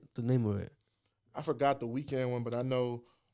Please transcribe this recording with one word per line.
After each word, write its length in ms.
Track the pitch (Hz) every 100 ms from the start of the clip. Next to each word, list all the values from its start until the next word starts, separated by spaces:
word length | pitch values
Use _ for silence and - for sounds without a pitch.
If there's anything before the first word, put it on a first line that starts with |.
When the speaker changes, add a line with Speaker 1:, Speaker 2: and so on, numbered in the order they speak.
| -
Speaker 1:
the 80 | -
name 240 | 117 127 110
of 120 | 101
it. 140 | - - _ _ _ _ _
Speaker 2:
I 80 | 139
forgot 380 | 151 127 139 139
the 60 | 117
Weeknd 440 | 127 147 131 127
one, 120 | 123
but 120 | 117
I 80 | 120
know 400 | 131 127 123 120 - _ _